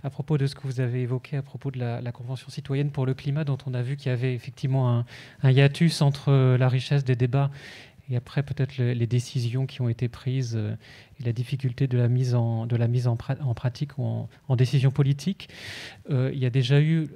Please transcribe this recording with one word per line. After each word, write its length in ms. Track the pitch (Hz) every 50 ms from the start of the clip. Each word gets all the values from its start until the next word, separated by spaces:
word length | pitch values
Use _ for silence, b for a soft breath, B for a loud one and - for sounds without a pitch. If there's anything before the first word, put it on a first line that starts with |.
| -
à 80 | 135
propos 260 | - - 139 - 156
de 80 | 143 135
ce 80 | 135 -
que 80 | -
vous 180 | - 135 127 123
avez 220 | 131 120 120 127
évoqué 340 | 127 120 127 127 - - -
à 60 | 139
propos 300 | 131 - - 123 - 135
de 80 | 127 127
la, 220 | 123 120 117 -
la 100 | 120 120
Convention 400 | 120 - 120 120 131 123 - -
citoyenne 400 | - - 143 - 139 135 143 147
pour 160 | 143 143 131
le 80 | 127 131
climat, 300 | - - 143 139 151 160
dont 120 | 143 135 131 -
on 80 | 131 127
a 80 | 123
vu 160 | 123 123 143
qu'il 140 | 143 - 135
y 20 | 127
avait 220 | 117 127 131 127
effectivement 600 | 120 - - - - - 135 131 135 127 123 120
un, 100 | 120 120 B B B B B B B
un 80 | - 135
hiatus 540 | 131 135 139 139 139 - 170 165 160 - 156
entre 520 | 139 139 - - 147 139 135 131 127 127
la 140 | 123 131 127
richesse 340 | 123 131 123 - 147 143 135
des 120 | 123 127
débats 340 | 117 127 123 117 139 139 139 143 B B B B B B B B B - -
et 40 | 127
après 280 | 120 - - - 151 143
peut-être 340 | 143 135 - 135 123 -
le, 160 | - 123 120 123
les 140 | 120 120
décisions 580 | 110 120 123 120 - - 135 120 117 117 131 135
qui 160 | 131 - -
ont 80 | 123 120
été 180 | 113 - 127
prises, 480 | 120 - - - 127 127 135 131 117 113
euh, 200 | 110 107 107 110 110 B B B B B B B _
et 40 | 123
la 100 | 117 113
difficulté 540 | 117 123 - 143 123 - 127 120 - 139
de 100 | 131 123
la 120 | 123 120 117
mise 260 | 123 127 131 123 120
en, 320 | 120 117 117 113 113 113
de 80 | 117 120
la 120 | 113 117
mise 200 | 117 120 127 123
en 80 | 127 117
pra-, 260 | 117 - - 135 -
en 140 | 147 131 113
pratique 420 | - - 123 120 - 151 143 -
ou 60 | - 123
en, 260 | 113 113 113 110 107 B B B
en 80 | - 131
décision 360 | 117 127 120 - 139 123 135
politique. 580 | 135 - 143 135 143 143 - 185 196 _ - B B B B B B B B B B B - -
Euh, 180 | 151 127 127 135
il 60 | -
y 80 | 139 127
a 60 | 127
déjà 280 | 117 135 127 120 143 143
eu 300 | 151 156 165 165 156 143 -